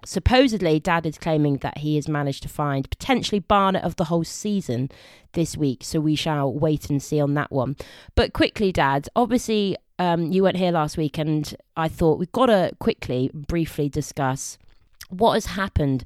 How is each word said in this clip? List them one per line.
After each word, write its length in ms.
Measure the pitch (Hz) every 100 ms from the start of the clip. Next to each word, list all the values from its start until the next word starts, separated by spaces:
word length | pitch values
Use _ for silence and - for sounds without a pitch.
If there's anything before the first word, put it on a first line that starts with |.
supposedly, 760 | - 190 - 254 269 214 175 156
Dad 280 | 185 170 160
is 120 | -
claiming 380 | 170 156 147 139
that 200 | 135 -
he 180 | 151 151
has 100 | 143
managed 380 | 151 143 -
to 40 | -
find 400 | - 147 135 135
potentially 520 | - - 254 190 208
Barnet 420 | - 202 190 190
of 140 | 175 -
the 80 |
whole 200 | 160 170
season 680 | 160 - 214 196 139 120 135 - - - _
this 240 | 170 160 156
week. 260 | 143 120
So 180 | - 165
we 140 | 151
shall 380 | 151 165 147 139
wait 360 | 147 160 151 -
and 140 | 139
see 180 | - 151
on 140 | 143
that 160 | 147 -
one. 260 | 139 127 139 - - -
But 180 | - 220
quickly, 380 | - 320 - 196
Dad, 380 | 170 139 139 - -
obviously, 600 | 247 254 - 214 196 - _ -
um, 320 | 180 170 160
you 140 | 185
weren't 120 | 190 180
here 160 | 180
last 240 | 170 151 -
week, 220 | 151 -
and 340 | 151 156 151 - _ -
I 120 | 160
thought 320 | - 165 -
we've 100 | 180
gotta 420 | 240 254 202 165 -
quickly, 520 | 233 - - 127 131
briefly 540 | 156 143 170 156 - 147
discuss 680 | 151 - - 131 143 - - - - _ - -
what 240 | 185 226
has 120 | 214 -
happened 580 | 180 196 - 143 131